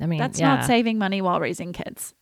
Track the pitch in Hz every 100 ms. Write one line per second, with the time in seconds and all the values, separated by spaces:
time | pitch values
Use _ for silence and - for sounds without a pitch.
0 | 160 165 247 - 277 269 240 240 226 220
1 | 196 196 185 175 143 170 175 170 - -
2 | - -